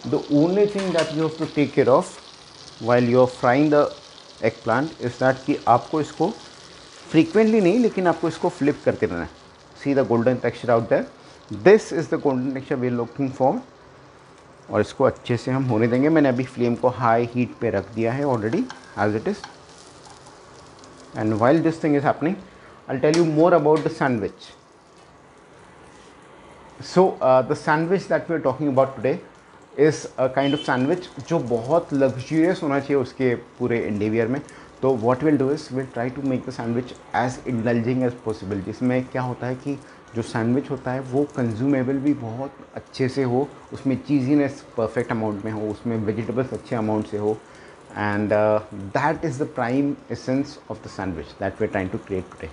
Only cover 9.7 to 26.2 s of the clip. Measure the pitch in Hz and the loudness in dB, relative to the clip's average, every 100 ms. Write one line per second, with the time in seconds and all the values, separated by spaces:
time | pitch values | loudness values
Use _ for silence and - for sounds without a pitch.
9.7 | - 139 139 123 117 117 123 120 - 123 | -10 -2 0 2 2 2 0 -2 -4 0
10.7 | 117 113 151 254 - - - - 104 113 | 0 2 0 -2 -12 -20 -20 -14 2 6
11.7 | 214 - 151 147 156 143 131 127 135 131 | 6 4 -6 -4 -2 0 0 -2 -6 -6
12.7 | 139 123 123 117 - 135 131 131 220 - | -4 -2 -2 -6 -4 -6 0 0 0 -8
13.7 | - - - - - - - - - - | -20 -20 -20 -20 -20 -20 -20 -20 -20 -4
14.7 | 107 104 - 131 - - 120 - 131 131 | -2 -2 2 0 0 -4 -4 -2 -2 0
15.7 | 110 117 123 147 160 143 120 127 - 120 | 2 2 2 2 4 4 2 -4 -2 -2
16.7 | 117 127 113 117 117 120 123 123 - 117 | 2 0 0 2 2 0 -2 -4 -2 -2
17.7 | 104 95 113 113 131 143 120 104 160 254 | -2 -4 -2 -2 0 -2 0 -2 -2 -4
18.7 | - - - 104 107 147 208 - - - | -8 -16 -2 0 0 -4 -6 -10 -20 -20
19.7 | - - - - - - - - - - | -20 -20 -20 -20 -20 -20 -20 -20 -20 -20
20.7 | - - - - - 110 107 120 160 160 | -20 -20 -20 -14 -6 -2 2 4 4 2
21.7 | 160 160 143 135 - 147 202 - - - | 0 0 2 2 0 -2 -4 -10 -20 -20
22.7 | - - 131 151 165 170 151 165 170 147 | -20 -8 2 4 4 2 4 6 6 4
23.7 | 156 156 156 147 120 95 - - - - | 2 0 -2 0 0 -2 -8 -20 -20 -20
24.7 | - - - - - - - - - - | -20 -20 -20 -20 -20 -20 -20 -20 -20 -20
25.7 | - - - - - | -20 -20 -20 -20 -20